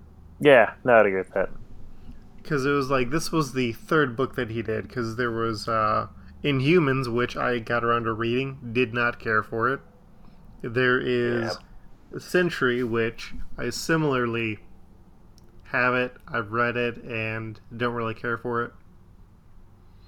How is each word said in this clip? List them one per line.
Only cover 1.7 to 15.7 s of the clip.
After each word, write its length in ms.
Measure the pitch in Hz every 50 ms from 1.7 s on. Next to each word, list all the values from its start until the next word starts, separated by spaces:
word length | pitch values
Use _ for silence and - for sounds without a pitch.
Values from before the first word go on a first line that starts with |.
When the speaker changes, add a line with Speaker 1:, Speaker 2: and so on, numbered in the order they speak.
| - - - - - - - - - - - - - - -
Speaker 2:
'Cause 220 | - 160 139 127
it 60 | 143
was, 200 | 143 143 131 127
like, 180 | 143 127 127 117
this 220 | 135 160 156 -
was 220 | - 160 151 131 127
the 180 | 131 127 117
third 440 | 110 - - - 170 156 147 127 117
book 200 | 117 131 120 -
that 160 | - 123 110
he 100 | 113 117
did, 280 | 107 110 110 110 107 107
'cause 260 | - 127 117 113 110
there 160 | 113 127 120
was, 360 | 113 113 113 113 110 104 110 117
uh, 400 | 113 110 107 107 110 110 110 - - - - - - - -
Inhumans, 680 | 147 139 135 127 147 175 180 160 135 131 135 131 120
which 240 | 113 120 120 117 - 151
I 220 | 131 123 123 120
got 240 | 110 - 120 120 117
around 200 | 117 117 120 117
to 100 | 113 113
reading, 580 | 107 117 117 120 127 135 135 135 135 - 117 110
did 200 | 123 127 110 110
not 240 | 123 120 120 117 -
care 240 | - 113 110 107
for 280 | 104 - 117 113 113 123
it. 100 | 139 139 - - - - - - - - - - - - - - - -
There 380 | - 123 113 123 127 127 123 131
is 440 | 139 131 123 120 120 120 120 120 113
Speaker 1:
Yeah. 220 | 110 104 - - - - - - - - - - - - -
Speaker 2:
Sentry, 680 | - - - 180 180 170 165 - 135 127 120 123 127
which 520 | 113 113 117 113 117 117 - - - - - - - -
I 140 | - - 123
similarly 920 | 120 - - - 165 160 156 147 135 127 120 117 113 117 113 110 107 98 - - - - - - - - - - - - - - - - - - - - -
have 280 | -